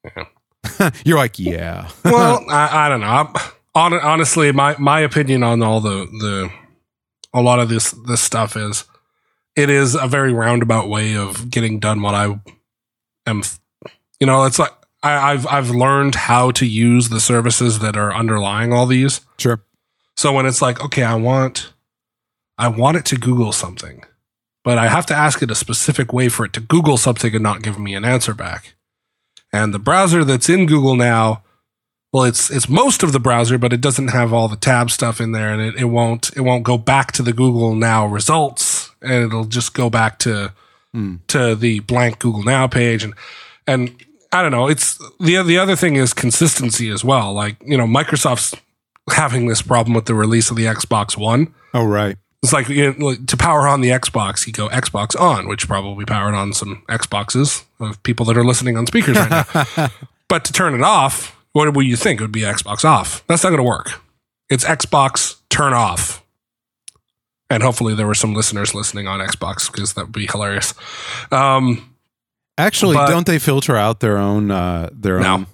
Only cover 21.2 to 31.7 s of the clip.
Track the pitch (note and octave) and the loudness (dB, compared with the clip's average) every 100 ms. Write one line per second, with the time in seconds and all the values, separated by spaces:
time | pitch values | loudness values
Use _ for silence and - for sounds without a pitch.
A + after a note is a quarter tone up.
21.2 | A#2 C3 C3 - - _ _ _ _ _ | 2 0 0 -4 -12 _ _ _ _ _
22.2 | _ _ _ - A#2+ A2+ B2+ E3 - C3 | _ _ _ -4 -2 2 2 2 -2 -2
23.2 | B2+ B2 A2 - F2+ F#2 D#2 B1 - _ | 0 0 0 -2 -8 -12 -16 -18 -20 _
24.2 | _ _ _ _ A#2+ A#2 A2+ D#3 - D3+ | _ _ _ _ -2 2 2 0 0 0
25.2 | D3+ - B2+ G#2+ - A2+ - C#3+ B2+ B2 | 0 0 -4 -4 -4 -2 -2 -2 -2 0
26.2 | B2 - G#2+ - A2+ D#3+ D#3 B2+ C3 A#2 | 0 -2 -6 -8 0 2 4 2 0 0
27.2 | A#2 A2 G#2+ G2+ G#2+ G2+ G2+ G2 A2+ B2+ | -2 -2 -2 -4 -6 -8 -8 -4 0 0
28.2 | A#2 G#2 - - - _ _ _ _ _ | -2 -6 -10 -12 -16 _ _ _ _ _
29.2 | _ _ _ G#2 A2 G2+ G#2+ F3+ G3 E3+ | _ _ _ -2 -2 -2 2 2 4 4
30.2 | C#3+ B2+ - F#3 E3+ D3+ C3+ B2+ A#2+ A2+ | 2 2 2 4 4 4 4 2 2 2
31.2 | A2 G#2 _ _ _ | 2 -2 _ _ _